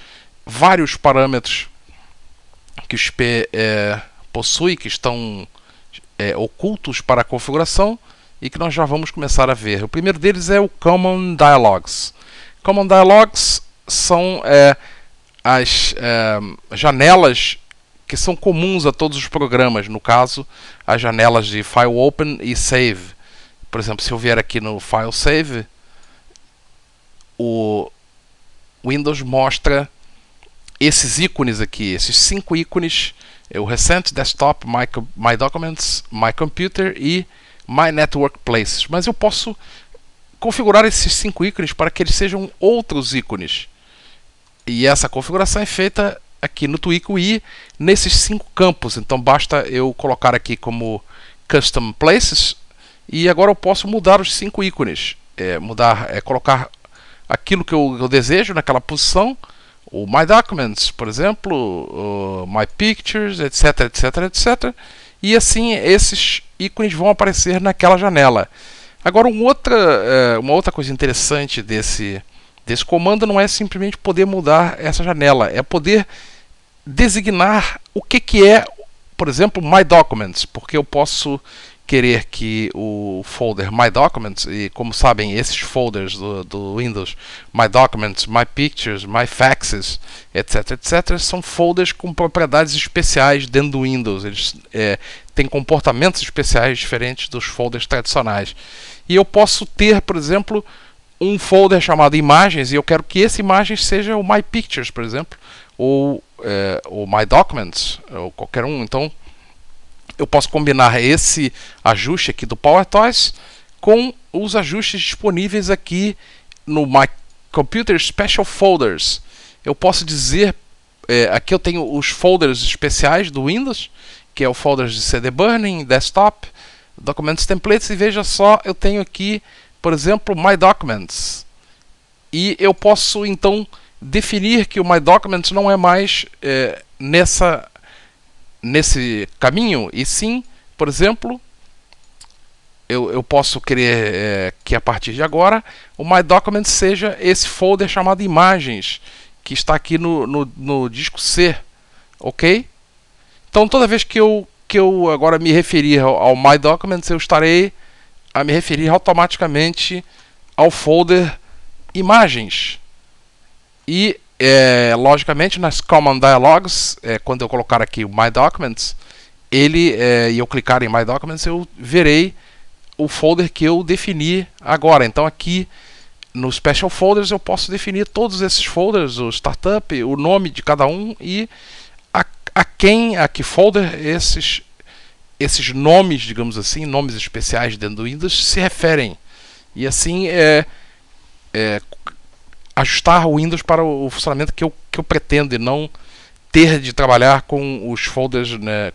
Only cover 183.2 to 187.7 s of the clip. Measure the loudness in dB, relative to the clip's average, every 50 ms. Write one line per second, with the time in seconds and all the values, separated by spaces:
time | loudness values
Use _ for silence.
183.2 | -2 -2 -2 -6 -8 -2 2 4 4 4 4 2 -2 -2 -4 -6 -4 -4 -2 -2
184.2 | 0 0 0 0 0 -4 -6 -6 -10 _ -20 _ -20 -20 -20 -20 -20 -20 -20 _
185.2 | -20 -18 -8 -4 -2 -2 -2 -2 -4 -4 -4 0 4 6 6 6 6 4 0 -4
186.2 | -6 -8 -6 -6 -6 -6 -6 -6 -6 -6 -6 -6 -6 -4 -4 -4 -4 -4 -6 -8
187.2 | -10 -10 -8 -6 -4 -2 -2 -2 -2 -2